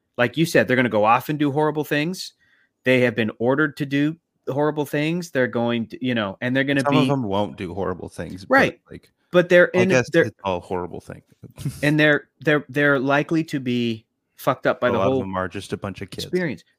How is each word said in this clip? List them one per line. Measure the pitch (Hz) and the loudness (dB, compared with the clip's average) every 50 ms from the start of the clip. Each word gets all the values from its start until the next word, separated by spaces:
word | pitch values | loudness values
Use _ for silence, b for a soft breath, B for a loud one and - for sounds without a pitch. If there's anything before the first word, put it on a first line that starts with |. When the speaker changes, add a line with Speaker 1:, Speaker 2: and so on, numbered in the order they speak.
| _ _ _ - | _ _ _ 0
Speaker 1:
Like | 120 123 - | 0 0 0
you | 143 165 | 0 0
said, | 165 - 143 110 95 | 2 4 2 4 4
they're | 127 | 4
gonna | 123 127 117 | 2 2 2
go | 98 107 104 | 2 2 4
off | 110 117 131 - - | 4 4 2 2 -2
and | 156 143 | -4 -2
do | 147 147 131 | -2 -2 0
horrible | 151 151 151 147 151 147 | 0 0 0 -2 -4 -4
things. | - 156 147 151 170 185 - - - - _ _ _ _ _ _ _ _ _ - | -2 -2 -2 -2 -2 -6 -8 -12 -14 -18 _ _ _ _ _ _ _ _ _ 0
They | 127 131 127 123 | 2 4 4 4
have | 123 110 | 2 2
been | 120 113 107 - - | 0 -2 -2 -2 -2
ordered | 113 123 135 143 156 147 135 - | 0 0 2 2 0 -2 -2 -6
to | 151 | -6
do | 135 139 139 147 151 165 - _ _ _ _ _ - | -4 -2 0 0 -2 -2 -6 _ _ _ _ _ -6
horrible | 127 143 147 151 151 151 143 | -4 -2 -2 -2 -2 -4 -6
things. | - - 147 147 156 165 180 175 - | -4 -4 -4 -2 -2 -2 -4 -6 -4
They're | - 135 127 | -2 -2 -2
going | 113 - 120 117 120 120 117 113 - | 0 0 -2 -2 0 -2 -2 -4 -6
to, | - - 127 | -8 -6 -4
you | 127 123 | -2 -2
know, | 117 107 98 - - | -2 -2 -4 -6 -6
and | - 123 127 | -6 -2 -2
they're | 135 135 | 0 0
gonna | 139 143 139 127 | 0 0 0 0
Speaker 2:
Some | 143 143 | 2 2
of | 151 143 | 2 2
Speaker 1:
be | 131 | 2
Speaker 2:
them | 143 139 120 | 0 0 -2
won't | 101 95 101 104 98 - | -2 -2 -2 -2 -2 -4
do | - 101 85 90 | -8 -10 -8 -6
horrible | 98 92 90 92 82 - - | -4 -4 -4 -4 -6 -8 -12
things, | - - 87 80 87 92 98 | -12 -10 -12 -10 -12 -12 -4
but, | - 254 | 0 2
Speaker 1:
Right. | 269 226 131 - - _ - | 2 2 0 -2 -6 _ -20
Speaker 2:
like, | - - - _ _ _ _ _ | -20 -20 -20 _ _ _ _ _
Speaker 1:
But | - 180 170 175 | 2 2 4 6
they're | 180 180 175 - - | 6 6 6 6 4
Speaker 2:
I | 180 185 | 2 2
Speaker 1:
in | 190 | 4
a, | 131 | 4
Speaker 2:
guess | 127 117 - | 2 2 2
Speaker 1:
they're | 139 170 143 | 2 2 2
Speaker 2:
it's | 107 - _ - | 2 0 _ -4
all | 98 92 87 | -4 -4 -4
horrible | - - 95 90 90 85 - - | -4 -4 -6 -6 -6 -6 -10 -14
thing. | - - - - - _ _ _ - - _ | -14 -16 -18 -18 -20 _ _ _ -20 -20 _
<laughs> | - - 139 - - - | -12 -10 -10 -6 -2 0
Speaker 1:
and | 147 151 151 | 2 4 4
they're, | 151 151 147 131 - _ _ - | 6 4 4 2 0 _ _ -6
they're, | - 160 151 147 131 - | 0 0 0 0 0 -2
they're | 123 147 147 143 143 135 | -2 0 2 2 2 2
likely | 123 135 139 147 147 - 165 160 160 | 2 2 2 0 0 0 -2 -2 -2
to | - - 143 | -2 -6 -6
be | 127 123 123 123 120 117 113 113 - _ _ _ _ _ _ | -4 -2 -2 -2 -2 -2 -4 -6 -10 _ _ _ _ _ _
fucked | - - - 127 - - | -4 -2 0 0 0 0
up | 143 117 - | -2 0 0
by | 120 123 | 0 0
Speaker 2:
A | 113 | 2
Speaker 1:
the | 110 | 2
Speaker 2:
lot | 95 | 2
of | 101 135 | 2 0
Speaker 1:
whole | 131 | 0
Speaker 2:
them | 123 95 95 | -2 -4 -4
are | 92 92 | -4 -4
just | 92 - 101 - - 104 | -4 -6 -10 -10 -10 -10
a | |
bunch | 95 - 101 95 - 101 | -8 -8 -10 -10 -10 -14
of | - | -14
kids. | - - - | -12 -12 -8
Speaker 1:
experience. | 147 180 180 180 156 107 - - _ _ | -6 -4 -4 -4 -4 -6 -8 -12 _ _